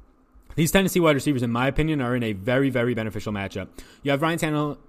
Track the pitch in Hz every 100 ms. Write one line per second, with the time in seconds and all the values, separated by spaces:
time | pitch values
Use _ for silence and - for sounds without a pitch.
0 | - _ _ - - - 160 196 185 180
1 | 165 143 143 135 117 117 131 135 156 156
2 | 123 123 117 98 98 127 139 120 120 117
3 | 110 107 110 104 98 104 92 - - -
4 | 143 139 160 165 165 151 147 143